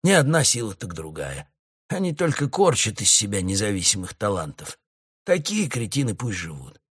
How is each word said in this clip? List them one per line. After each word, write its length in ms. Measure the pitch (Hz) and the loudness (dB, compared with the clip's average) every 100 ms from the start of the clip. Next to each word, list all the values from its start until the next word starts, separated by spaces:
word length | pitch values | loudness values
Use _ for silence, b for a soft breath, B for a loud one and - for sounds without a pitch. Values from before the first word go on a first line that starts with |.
Не 100 | - | 6
одна 320 | 190 139 160 | 4 6 4
сила, 300 | 135 120 110 | 2 0 -4
так 200 | 92 95 | -8 -12
другая. 520 | 80 80 78 69 67 - _ _ _ _ | -10 -12 -8 -10 -10 -14 _ _ _ _
Они 260 | - 185 | -2 -2
только 340 | 151 170 - 143 | 0 0 0 -2
корчат 540 | - 190 127 - - | 4 4 4 0 0
из 80 | 101 | 4
себя 320 | - 104 101 | 4 4 -2
независимых 720 | 92 98 107 98 82 98 90 | 0 0 0 0 0 0 -4
талантов. 640 | - 104 95 76 - 80 - _ _ _ _ - | -4 -2 -2 -4 -10 -16 -16 _ _ _ _ 0
Такие 420 | 180 147 214 165 | 0 2 -2 -2
кретины 460 | 123 113 139 135 | -2 -2 0 -2
пусть 240 | 98 123 92 | -2 -4 -6
живут. 420 | 85 73 65 - _ | -8 -12 -16 -20 _